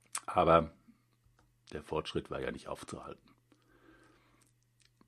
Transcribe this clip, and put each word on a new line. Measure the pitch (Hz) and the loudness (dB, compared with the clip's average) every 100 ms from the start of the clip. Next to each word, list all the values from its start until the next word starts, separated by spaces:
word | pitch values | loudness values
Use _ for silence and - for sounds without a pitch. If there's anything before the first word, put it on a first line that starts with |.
| - - | -12 -10
Aber | - - 82 85 82 - - - _ _ _ _ - _ - | -2 4 8 8 6 -4 -20 -20 _ _ _ _ -20 _ -14
der | 78 | -14
Fortschritt | 73 78 - - - | -6 -6 -4 -6 -6
war | 67 | -6
ja | 64 | -6
nicht | 62 - | -8 -10
aufzuhalten. | 71 - - - - - - _ - _ - - - - - - - - _ _ _ - _ | -12 -10 -12 -12 -16 -20 -20 _ -20 _ -20 -20 -20 -20 -20 -20 -20 -20 _ _ _ -20 _